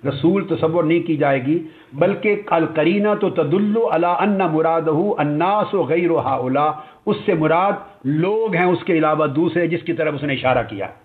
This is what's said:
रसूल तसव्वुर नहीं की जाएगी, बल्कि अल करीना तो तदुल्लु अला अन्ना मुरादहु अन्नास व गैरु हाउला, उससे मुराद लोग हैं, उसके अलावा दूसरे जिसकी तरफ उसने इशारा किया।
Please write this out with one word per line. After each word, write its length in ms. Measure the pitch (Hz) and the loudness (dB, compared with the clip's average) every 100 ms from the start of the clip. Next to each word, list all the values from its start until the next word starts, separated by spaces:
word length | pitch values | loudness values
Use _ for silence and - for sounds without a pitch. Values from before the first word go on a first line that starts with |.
| 139 | -4
रसूल 420 | 139 156 196 190 | 0 2 2 0
तसव्वुर 340 | - 160 170 156 | -2 0 0 2
नहीं 180 | 170 | 0
की 140 | 170 151 | 0 0
जाएगी, 420 | 143 139 127 170 - - - 135 | 0 0 0 -2 -4 -18 -18 -2
बल्कि 380 | 180 202 214 202 - | 0 0 -2 -2 0
अल 140 | 170 160 | 0 0
करीना 400 | 156 156 202 208 202 | 0 2 2 0 0
तो 140 | 190 | 0
तदुल्लु 500 | - 147 180 208 214 226 | 0 0 0 2 0 0
अला 220 | 160 175 175 | 0 0 2
अन्ना 320 | 202 196 180 | 0 0 0
मुरादहु 640 | 156 160 165 160 156 202 | 2 2 2 0 0 0
अन्नास 640 | 175 147 147 175 208 208 | 0 0 0 0 0 0
व 120 | 196 139 | -2 0
गैरु 300 | 165 175 165 | 0 2 0
हाउला, 480 | 120 131 127 135 151 151 - - - | 0 -2 0 0 0 -2 -14 -10 -4
उससे 280 | 208 - 170 | -2 0 0
मुराद 500 | 156 165 196 196 - - 131 | 2 2 2 -2 -10 -8 -2
लोग 480 | 151 180 214 220 170 | 0 0 0 0 0
हैं, 100 | 180 | 2
उसके 300 | 170 - 165 | 0 0 2
अलावा 300 | 151 156 151 | 2 2 0
दूसरे 380 | 139 170 165 165 | 0 0 0 0
जिसकी 260 | 165 - | -2 -4
तरफ 220 | 165 156 143 | -2 -2 -2
उसने 180 | 143 | -4
इशारा 300 | 131 123 123 | -2 2 0
किया। 260 | 110 104 95 - | 0 -8 -10 -12